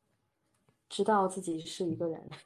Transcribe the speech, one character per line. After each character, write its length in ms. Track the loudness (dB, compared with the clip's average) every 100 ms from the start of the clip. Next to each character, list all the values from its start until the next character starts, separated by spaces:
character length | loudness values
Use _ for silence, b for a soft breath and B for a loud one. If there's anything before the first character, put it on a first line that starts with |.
| _ _ _ _ _ _ _ _ -8
知 120 | 0
道 240 | 4 6 4
自 140 | 0
己 180 | -4 -4
是 260 | -4 -4
一 120 | -2 0
个 100 | -2
人。 240 | -4 -10 -16